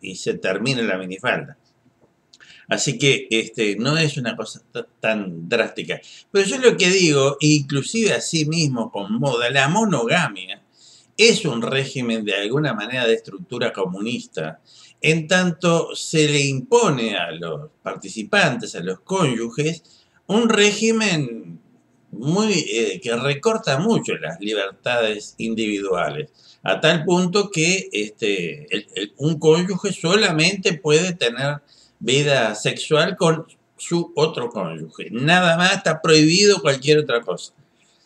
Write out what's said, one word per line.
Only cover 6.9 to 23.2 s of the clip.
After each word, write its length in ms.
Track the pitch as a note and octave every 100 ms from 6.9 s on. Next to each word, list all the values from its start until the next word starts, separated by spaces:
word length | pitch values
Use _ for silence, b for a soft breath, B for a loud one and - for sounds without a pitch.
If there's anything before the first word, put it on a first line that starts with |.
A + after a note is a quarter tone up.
| F#3+ E3+ C#3 C3+ C#3
inclusive 760 | D3+ D3+ C#3 C#3 C3+ A3+ G3+
así 320 | A#2 - E3 D3+
mismo 440 | E3 D3 B2 A2
con 280 | G2+ G2 A2+
moda, 320 | C#3+ A#2+ A#2+
la 180 | C#3 C3+
monogamia 920 | G#3 A3 C#3+ A#2 F3 C3+ F#2+ F#2 F#2+ _ b b b b -
es 280 | A3+ -
un 160 | D#3 A#2
régimen 640 | A2+ C3+ C3+ C3+ A#2 A2+
de 120 | G#2 G2
alguna 360 | G#2 C#3 D3
manera 340 | G#2+ G#2+ B2+ A#2
de 80 |
estructura 580 | A2+ - F#2+ F2 A#2+ A#2+
comunista, 880 | - F#2 F#2 A2 B2 - D#2+ D#2 - B B B B
en 280 | D3 D#3+ D#3
tanto 640 | F#3 F3+ D#3+ F3 E3 -
se 340 | - - D#3+ D3
le 120 | D3
impone 760 | C#3 C3 - A#3+ G#3+ C3 A2+ F#2+
a 140 | E2+
los 400 | D#2+ E2+ D2 D2+ _
participantes, 920 | G2 F#2+ F#2 G#2 G#2 G#3 E3 A#2 -
a 60 | G2
los 200 | F2 F#2
cónyuges, 800 | - F#3+ C#3+ A2+ A#2 D3 D3+ D#3+ b b b b -
un 220 | G#3 A#3
régimen 1120 | G#3 G#3 G3+ A3 A3+ G#3+ D#3+ C3 A2+ E3 E3+ _ _ _ _ -
muy, 420 | - C3+ F#3 A3
eh, 480 | F3 - A2+ G#2+ F#2
que 140 | A#2
recorta 640 | A#2